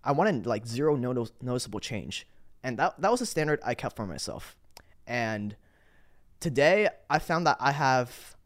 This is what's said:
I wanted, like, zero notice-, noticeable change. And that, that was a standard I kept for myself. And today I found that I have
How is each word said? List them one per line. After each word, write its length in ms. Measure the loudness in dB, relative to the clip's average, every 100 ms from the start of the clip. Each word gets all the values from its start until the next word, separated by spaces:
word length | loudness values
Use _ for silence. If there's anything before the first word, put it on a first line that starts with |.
| 0
I 80 |
wanted, 320 | 2 2 2 0
like, 200 | -2 -2
zero 300 | 0 2 2
notice-, 380 | 0 -2 -4 -8
noticeable 380 | -4 -4 -4 -8
change. 440 | -6 -8 -8 -10 -12 -20 -20 -10
And 160 | -8 -2
that, 200 | -2 0
that 100 | 0
was 80 | 0
a 60 | 0
standard 340 | -2 0 0
I 120 | 0 -4
kept 220 | -6 -6
for 100 | -8
myself. 480 | -6 -8 -10 -14 -20 -20 -20 -20 -20 -6
And 500 | -4 -2 -4 -6 -10 _ _ _ _ -20 -20 _ -6
today 480 | -2 4 6 6 2 -2 _
I 100 | -2
found 260 | 2 2 2
that 120 | 4
I 120 | 2
have 640 | 2 2 2 0 -8 -20 -20